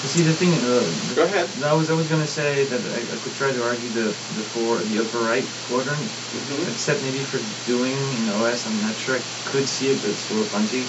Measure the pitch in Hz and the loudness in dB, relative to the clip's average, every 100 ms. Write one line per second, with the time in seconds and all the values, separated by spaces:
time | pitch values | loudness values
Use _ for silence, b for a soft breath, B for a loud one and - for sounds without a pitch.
0 | - 165 160 160 180 156 123 123 107 110 | 0 4 4 6 4 4 4 4 2 0
1 | 107 123 170 196 175 123 147 156 160 160 | -2 2 4 4 0 -2 2 4 4 2
2 | 156 156 151 - 147 139 135 123 107 107 | 2 0 0 0 0 2 2 0 -2 -4
3 | 117 110 123 - 139 127 117 120 117 113 | -4 -6 -8 -2 0 2 0 -2 -2 0
4 | 110 - - 107 107 120 113 117 107 107 | 0 -2 -6 -6 -4 -2 0 0 0 0
5 | 113 120 113 120 113 - - 123 127 151 | 0 0 2 2 0 -6 -2 -2 0 -2
6 | 110 - - - - 143 190 - - 110 | -4 -6 -8 -8 -6 -4 -4 -2 -2 0
7 | 135 131 135 131 110 104 - 123 127 135 | 0 -2 -2 -4 -4 -6 0 0 2 0
8 | 135 123 113 104 117 120 110 110 107 110 | -2 0 0 2 2 0 -2 -2 -2 -2
9 | - 127 - - - 135 135 - 131 113 | -2 -2 -2 -8 -2 0 0 0 2 2
10 | 104 101 - 107 104 104 107 127 | 0 -4 -2 -2 0 2 2 0